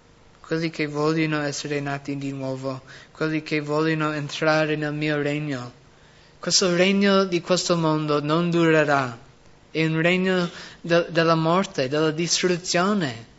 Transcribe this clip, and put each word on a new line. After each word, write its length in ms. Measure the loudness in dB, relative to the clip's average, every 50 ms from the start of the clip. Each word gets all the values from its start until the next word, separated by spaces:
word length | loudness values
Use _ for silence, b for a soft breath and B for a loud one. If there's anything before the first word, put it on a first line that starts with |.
| _ _ -20 _ -20 -20 -20 -16
"Quelli 300 | -8 -4 -4 -2 -4 -4
che 160 | -4 -4 -4
vogliono 560 | -4 -2 0 0 2 2 2 0 0 0 -2
essere 380 | -2 -2 -4 -6 -6 -4 -4 -4
nati 360 | -4 -4 -6 -6 -6 -6 -8
di 160 | -6 -6 -8
nuovo, 500 | -8 -6 -6 -6 -6 -6 -6 -8 -8 -8 -12 B B B B B
quelli 300 | B -4 -4 -2 -2 -4
che 180 | -4 -2 -4 -4
vogliono 520 | -2 -2 -2 0 0 0 0 0 -2 -2
entrare 600 | -2 -4 -6 -6 -6 -2 0 2 2 2 2 0 -2
nel 200 | -2 -2 -4 -4
mio 260 | -2 -2 -2 -2 0
regno." 560 | -2 -2 -2 -4 -4 -6 -6 -8 -8 -12 -16 -20 -20 -20 b b b b b b b b b b
Questo 340 | -4 0 0 2 2 2 2
regno 520 | 4 4 4 4 4 4 4 4 4 2
di 160 | 2 0 -2
questo 340 | 0 0 0 0 2 0 0
mondo 460 | 2 2 2 0 0 0 0 0 0
non 260 | 0 0 0 2 2 2
durerà. 680 | 2 4 4 6 6 6 4 4 2 2 0 -2 -6 -12 -20 -20 -20 -20 -20 -20 -20 -20 _ _
È 140 | -4 -2 0
un 160 | 0 0 2
regno 480 | 2 2 2 2 2 2 0 0 0 -2 B B B B B B
de-, 260 | B 2 2 2 2 2
della 240 | 0 2 4 4 4
morte, 520 | 4 4 2 2 2 0 -2 -2 -4 -4
della 240 | -2 0 0 0 0
distruzione. 1160 | 0 -2 -2 -2 -2 0 0 0 0 -2 -2 -2 0 2 2 2 0 0 -2 -4 -6 -8 -14 -20 -20